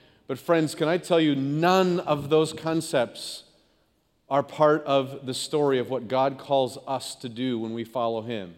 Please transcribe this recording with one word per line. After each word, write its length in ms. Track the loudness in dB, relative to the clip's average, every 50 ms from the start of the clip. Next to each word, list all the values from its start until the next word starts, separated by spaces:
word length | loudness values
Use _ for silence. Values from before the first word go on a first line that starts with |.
| _ _ _ _ _
But 140 | -8 -8 -4
friends, 340 | 0 2 2 2 2 0 0
can 140 | -2 0
I 120 | 0 0 0
tell 200 | 0 2 4 4
you, 160 | 4 4 2
none 640 | 0 0 -2 0 2 4 4 4 4 4 4 2 0
of 300 | 0 0 -2 -2 0 2
those 240 | 2 2 2 2 -2
concepts 880 | -6 -4 -2 -2 -2 -2 0 0 0 0 0 -4 -10 -14 -12 -14 -14 -16 _ _ _ _ _ _ _ _ _ _ _ _ _ _ _ _
are 140 | -2 0 0
part 420 | 0 -2 2 4 6 6 6 4 2
of 420 | 2 2 2 0 -2 -6 -10 -8
the 80 | -8 -8
story 420 | -6 -6 -2 -2 0 2 2 2
of 140 | 2 0 -2
what 160 | -4 -6 -4
God 320 | -2 0 2 2 2 0 -4
calls 400 | -4 0 2 2 2 0 -4 -8 -8
us 260 | -6 -6 -6 -6 -10 -14
to 160 | -12 -12 -12
do 300 | -8 -6 -4 -2 -2 -4
when 160 | -4 -6 -6
we 80 | -8 -8
follow 400 | -6 -4 -2 -2 -2 -2 -4 -4
him. 320 | -6 -6 -8 -8 -10 -14